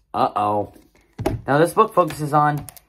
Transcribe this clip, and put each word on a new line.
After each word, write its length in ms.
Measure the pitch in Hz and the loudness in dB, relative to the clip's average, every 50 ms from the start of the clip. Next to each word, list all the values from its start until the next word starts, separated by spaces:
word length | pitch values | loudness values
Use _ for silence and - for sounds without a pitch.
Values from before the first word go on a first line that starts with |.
| _ _ - | _ _ -4
Uh-oh. 600 | 107 131 - - 101 104 104 104 104 101 - - - _ _ _ _ _ _ _ - - - - - - | -2 -2 -2 0 -2 -2 -2 -2 -2 -4 -6 -10 -20 _ _ _ _ _ _ _ -8 -6 -6 -6 -6 -4
Now 120 | - 135 147 | 0 2 2
this 160 | 165 170 - | 2 2 4
book 200 | 190 220 214 - | 2 0 2 4
focuses 400 | 180 175 156 - - 151 135 147 | 0 0 0 0 -6 -6 0 2
on 320 | 151 147 147 147 147 - - - - _ | 2 2 2 0 -2 -6 -10 -18 -20 _